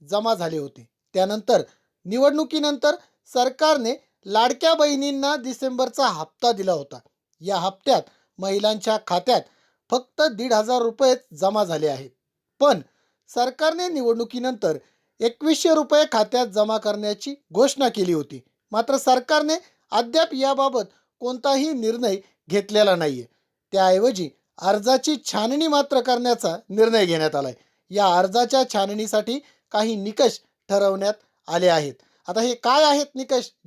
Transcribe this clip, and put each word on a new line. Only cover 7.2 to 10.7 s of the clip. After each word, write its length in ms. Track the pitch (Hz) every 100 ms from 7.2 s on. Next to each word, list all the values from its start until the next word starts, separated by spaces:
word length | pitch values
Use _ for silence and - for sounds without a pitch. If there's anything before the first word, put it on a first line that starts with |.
| _ _
या 160 | 170 185
हप्त्यात 460 | 185 190 277 208 - _ _ -
महिलांच्या 600 | 190 196 214 214 220 214 -
खात्यात 340 | 175 175 185 - _ _ _ -
फक्त 320 | 254 - -
दीड 300 | 302 208 247
हजार 300 | 214 220